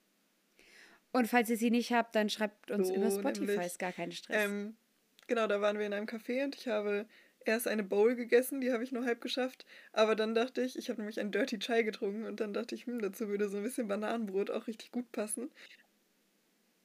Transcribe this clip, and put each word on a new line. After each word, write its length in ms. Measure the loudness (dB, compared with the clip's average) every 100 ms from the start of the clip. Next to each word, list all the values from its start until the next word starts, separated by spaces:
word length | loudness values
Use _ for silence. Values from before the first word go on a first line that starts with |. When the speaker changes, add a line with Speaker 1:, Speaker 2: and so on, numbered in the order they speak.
| _ _ _ _ _ _ -20 -20 -20 -20 _
Speaker 1:
Und 160 | 0 4
falls 220 | 4 4
ihr 80 | 2
sie 140 | 4
nicht 200 | 2 4
habt, 220 | 2 2 2
dann 140 | 0
schreibt 420 | 0 -4 -4 -4
uns 180 | 0 2
über 180 | 2 2
Speaker 2:
So, 120 | 2
Speaker 1:
Spotify, 260 | -2 -2 -2
Speaker 2:
nämlich. 140 | -2 -2
Speaker 1:
ist 140 | -4
gar 140 | -6
kein 180 | -4 -6
Stress. 320 | -8 -2 0
Speaker 2:
Ähm, 320 | 0 -2 -6 -12 _ _ _ _ -4
genau, 200 | 0 2
da 140 | 2
waren 160 | 2 2
wir 60 | 0
in 80 |
einem 140 | -2 -4
Café 360 | -8 -4 -2
und 120 | -2 -4
ich 120 | -4
habe 380 | -2 0 -2 -4 -12 -20 _ -2
erst 220 | 0 0
eine 160 | -2
Bowl 320 | 0 4 6 4
gegessen, 460 | 4 4 4 0
die 100 | 0
habe 120 | 0
ich 80 | -2
nur 140 | -2 -2
halb 160 | -2
geschafft. 440 | -2 -2 -2 -4 -18 -20 -4
Aber 240 | 2 4 4
dann 180 | 2
dachte 280 | 2 0 0
ich, 160 | -2 -2
ich 120 | -6
habe 120 | -6
nämlich 180 | -6 -4
einen 120 | -2
Dirty 280 | 0 0 -2
Chai 240 | 0 2
getrunken 420 | 2 0 -2 -2 -6
und 140 | -4
dann 140 | -4
dachte 200 | -2 -4 -6
ich, 100 | -6
hm, 120 | -4
dazu 280 | -4 -4 -2
würde 220 | 0 0
so 80 | -2
ein 60 |
bisschen 240 | -4 -4 -2
Bananenbrot 640 | -2 -2 -2 -2 0 0
auch 160 | -2 -6
richtig 240 | -10 -8
gut 200 | -8 -6
passen. 400 | -6 -6 -6 -10 -12 -20 -20 _ _ _ _ _ _ _ _ _ _